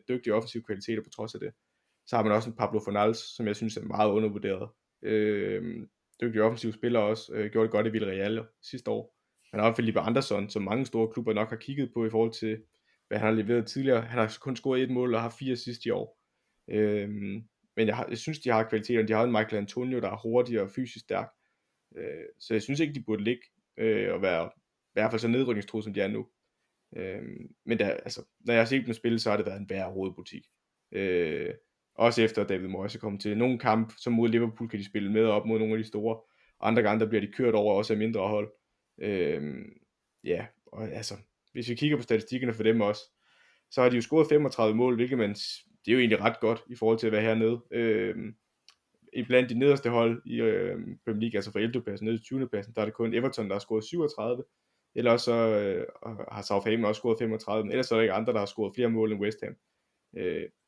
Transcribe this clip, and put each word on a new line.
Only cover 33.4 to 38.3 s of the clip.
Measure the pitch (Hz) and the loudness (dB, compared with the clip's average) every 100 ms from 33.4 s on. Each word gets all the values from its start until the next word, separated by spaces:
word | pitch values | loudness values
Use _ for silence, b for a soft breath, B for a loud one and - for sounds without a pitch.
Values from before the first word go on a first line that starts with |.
| 123 123 | 0 2
kampe, | 123 110 113 - | 4 4 2 -4
som | - | -2
mod | 113 117 | 2 4
Liverpool, | 117 117 110 117 | 4 2 -2 -8
kan | 104 | -8
de | 98 | -6
spille | 107 98 | -4 0
med | 107 113 | 2 4
op | 104 110 | 2 2
mod | 110 | 0
nogle | 110 | 0
af | 110 | -2
de | 110 | -4
store. | 104 110 113 b b b b | -4 -4 -4 b b b b
Andre | 107 117 | 2 4
gange, | 104 110 | 4 4
der | 110 | 2
bliver | 110 | 2
de | 101 | 0
kørt | - 123 | 0 2
over | 107 104 | 4 4
også | 101 107 | 4 2
af | 107 | 0
mindre | 110 113 | 0 0
hold. | 98 | 0